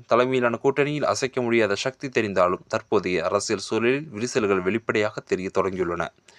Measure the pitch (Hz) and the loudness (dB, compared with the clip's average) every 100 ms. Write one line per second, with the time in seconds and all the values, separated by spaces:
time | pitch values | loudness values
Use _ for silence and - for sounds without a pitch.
0 | - 120 127 131 120 117 139 131 143 147 | 0 2 4 2 0 0 0 0 0 0
1 | - 101 131 131 120 117 104 98 135 - | -2 -2 -2 -2 0 2 2 0 -4 -6
2 | 139 123 107 95 90 90 - 110 - 107 | -4 -2 0 2 2 2 -4 -6 0 0
3 | 92 87 90 101 - 98 - 113 117 135 | 0 0 0 -2 -2 -4 -2 0 2 0
4 | 156 104 120 131 104 95 92 110 - 113 | -4 -8 -2 0 2 2 0 -2 -2 0
5 | 104 - - 92 92 98 95 92 87 87 | -2 -4 -4 -4 -2 -2 -2 -2 -4 -4
6 | 82 _ _ | -6 _ _